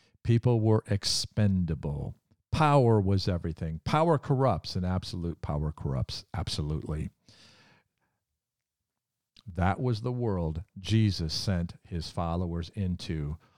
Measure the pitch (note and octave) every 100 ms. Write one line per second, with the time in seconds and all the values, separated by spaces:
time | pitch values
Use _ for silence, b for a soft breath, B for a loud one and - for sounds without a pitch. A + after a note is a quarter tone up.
0 | b b - A#2 B2 A#2 A2 A2 - G2
1 | - - - - G#2 F#2+ E2+ D2+ D#2 C#2+
2 | - - _ _ _ - D3+ C#3+ A#2+ A2
3 | G2 G2 G2+ F2 E2+ D#2+ E2 D#2+ - D3+
4 | E3+ D3 - C3 C3 D#2+ - F#2+ F2+ F#2
5 | - F#2 E2+ - - D2 D2+ - C#2+ C2
6 | - - - - - - D2+ D#2 - D2+
7 | - - _ B B B B B B _
8 | _ _ _ _ _ _ _ _ _ _
9 | _ _ _ _ - E2+ F2+ - B2 A2
10 | B2 B2 A#2+ F#2 E2 D#2 - - F#2 A2
11 | G#2+ F2 D#2+ - - F2+ E2+ - - F2
12 | - - E2+ E2+ F2+ E2+ E2 G#2+ F#2 F2
13 | - D#2+ D2 D#2+ b